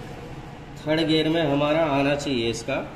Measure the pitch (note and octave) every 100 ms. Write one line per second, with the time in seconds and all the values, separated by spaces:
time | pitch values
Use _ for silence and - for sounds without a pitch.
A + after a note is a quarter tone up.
0 | - - - - - - - - D3 D#3
1 | D#3 D#3 D#3 E3+ D3+ C#3+ D3 D#3 D#3+ C#3
2 | C#3 C#3+ D3 B2 A#2 A2+ - C#3+ C#3+